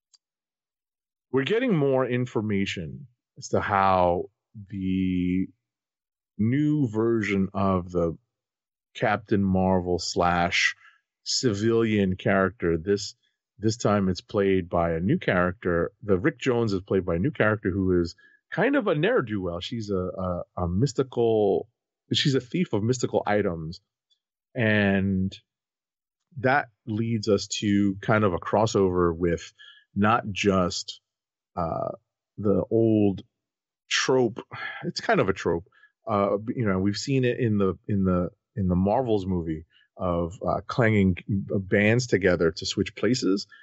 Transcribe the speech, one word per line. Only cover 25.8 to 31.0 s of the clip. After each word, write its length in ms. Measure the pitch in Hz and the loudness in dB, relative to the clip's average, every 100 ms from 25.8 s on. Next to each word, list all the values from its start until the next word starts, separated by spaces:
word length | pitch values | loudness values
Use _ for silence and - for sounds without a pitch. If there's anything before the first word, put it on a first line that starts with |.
| _ _ _ _ _ 127 | _ _ _ _ _ -4
that 300 | 127 139 - _ - | 0 0 -2 _ -8
leads 420 | 107 117 113 107 | -4 -2 -2 0
us 200 | 98 - - | 0 0 -4
to 380 | 107 101 101 98 | 0 2 2 0
kind 240 | - 107 | 0 2
of 80 | 104 | 2
a 60 | 82 | -2
crossover 760 | - 104 110 104 95 90 87 | -2 0 2 2 2 2 0
with 380 | 82 87 82 - - - - _ | 0 -2 -2 -6 -20 -20 -20 _
not 360 | 101 107 120 107 | -2 2 2 -2
just, 680 | 92 104 95 87 - - - | -2 2 2 0 -4 -10 -18